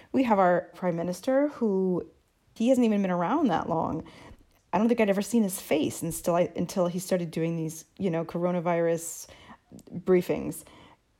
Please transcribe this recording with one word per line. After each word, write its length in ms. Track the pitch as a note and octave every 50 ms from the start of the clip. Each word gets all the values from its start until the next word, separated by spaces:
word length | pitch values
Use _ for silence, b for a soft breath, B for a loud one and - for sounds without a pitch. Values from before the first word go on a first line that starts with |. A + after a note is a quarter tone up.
| B B -
We 100 | B3 C4+
have 160 | A#3+ G#3+ G3
our 300 | F#3+ F3 F3+ F3 - - -
prime 180 | - - F3+ E3
minister 540 | E3+ E3+ F3 F3+ - - - C4 C4+ C#4+ D4
who, 580 | C#4+ - A#3+ G#3+ G3 F#3+ F#3+ F#3 F3+ E3 - - - _ _ _ _ _ _ _ _
he 140 | - A3+ A#3+
hasn't 140 | C4+ B3 B3
even 180 | A3 G#3 G3+ G3
been 80 | F#3
around 380 | F3+ F3 F3 E3+ B3 D#4+ E4+ A3+
that 200 | E3 D#3+ - -
long. 360 | E3 E3 E3+ - E3+ D#3+ B B B B B B B B _ _ _ _ _ _ -
I 60 | F#3
don't 80 | G#3+ A#3
think 120 | A#3 A3+
I'd 100 | A3 G3+
ever 120 | G3 G3 G3+
seen 200 | - - A#3 G#3+
his 180 | F#3+ F#3 -
face 400 | - - C4+ D#4 D4 - - - -
until 320 | E3 D#3+ - - F3+ E3+
I, 140 | F3 F3+ - -
until 300 | - F3 E3 - G3 F3
he 120 | F3 E3+ F#3
started 300 | F3+ - G3 F3+ F3 D#3+ -
doing 240 | E3+ D#3+ E3 E3+
these, 280 | E3 D#3+ D#3+ D#3+ - - _ _ -
you 120 | F#3+ G3
know, 140 | D#3+ E3 E3
coronavirus 1000 | - - E3+ E3+ F3+ F3+ F3+ D#3+ F3 E3+ E3+ E3+ E3 E3+ E3 E3 - - - - B B B B B B B _ _ - - - - -
briefings. 680 | F3 - - F#3 F3+ F3+ - D3+ - - - D3 - b b b b b b b b _ _ _ _